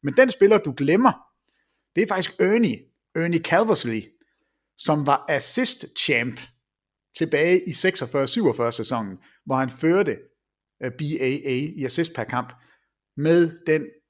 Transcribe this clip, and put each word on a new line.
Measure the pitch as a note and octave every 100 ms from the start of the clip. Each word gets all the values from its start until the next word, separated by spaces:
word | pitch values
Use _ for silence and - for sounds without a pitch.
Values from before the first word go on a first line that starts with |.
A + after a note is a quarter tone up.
Men | C#3 A#3
den | C4
spiller, | - G3 G#3+
du | D3+ B2+
glemmer, | C#3 F#3 B3+ - _ _ _ _ _ _ _ -
det |
er | A3
faktisk | F#3+ F3+ -
Ernie, | F#3 A3+ G#3+ A2 - _ _
Ernie | E3 E3+ E3+
Calversley, | E3 E3+ A3 F3+ A#2+ A2 G#2+ _ _ _ _ _ _ -
som | - D3+ C#3+
var | C#3 -
assist | C#3+ - - B3+ - - -
champ | - B2 B2 A#2+ - _ _ _ _ _ _ -
tilbage | D#3+ D#3 E3 F3+ F3+
i |
seksogfyrre | C#3+ F#3 F#3 B2 C#3+ C3
syvogfyrre | A#3 F3+ A2 A#2+
sæsonen, | A#2 D3+ B2 G2+ F#2+ _ _ -
hvor | C3
han | C3
førte, | A#2+ D#3+ F#3 F3 G#2 - _ _ _ _ _
øh, | B2+
B | B2 D3 D#3+
A |
A | C3 C#3+ C3+ B2+ D3+ D#3
i |
assist | C3 - E3
per | -
kamp | A2 B2 B2 - _ _ _ _ _ -
med | D3+ E3+ E3 E3 -
den | D#3 - _